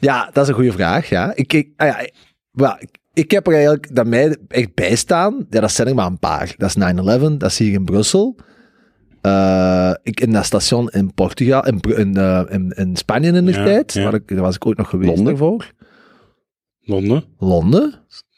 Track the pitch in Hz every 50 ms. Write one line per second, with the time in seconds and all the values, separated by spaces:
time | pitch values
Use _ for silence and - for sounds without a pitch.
0 | - 139 135 123 - - - 143 139 139 135 104 127 123 101 87 95 82 92 143
1 | 170 - - 90 90 165 220 - 131 - - 156 147 - _ _ 156 147 123 107
2 | 120 123 _ _ _ _ _ _ _ _ _ 123 135 127 202 - - - _ -
3 | _ _ _ - 156 - - 202 170 180 165 151 147 147 151 143 - - 139 120
4 | 117 117 117 120 139 156 156 - 98 - - 123 123 98 - - 101 87 156 233
5 | - - 185 165 175 208 233 277 - - - 113 107 110 - - 120 120 135 123
6 | 95 90 90 87 - - 80 73 - 92 - _ 107 98 - - 98 90 90 87
7 | 92 98 113 123 139 156 151 139 - 95 - - 113 107 98 101 95 85 90 101
8 | 107 - - 185 208 254 247 - - _ _ _ _ _ _ _ _ _ _ _
9 | _ _ _ _ _ 98 98 95 95 95 95 92 92 92 92 92 90 92 90 -
10 | _ - 107 - 127 117 110 104 - - - 104 - - - 120 120 113 - 98
11 | 98 95 - - 98 90 - - 131 120 131 131 - 131 117 98 - 107 110 110
12 | 107 98 98 95 95 95 92 92 92 - 98 98 92 92 92 - 98 92 90 87
13 | - - 208 160 151 170 175 180 180 180 175 101 101 202 196 220 302 - - 104
14 | 98 104 104 107 - - 98 95 92 92 90 90 - 110 110 - 104 - - 92
15 | 92 90 85 85 104 131 - 139 147 160 208 233 - - _ _ - _ _ _
16 | _ _ _ _ _ _ _ _ _ _ _ _ _ _ _ _ _ - 101 95
17 | 95 101 120 151 - - _ _ - 95 92 87 80 90 131 190 285 302 277 -
18 | _ _ - - _ _ _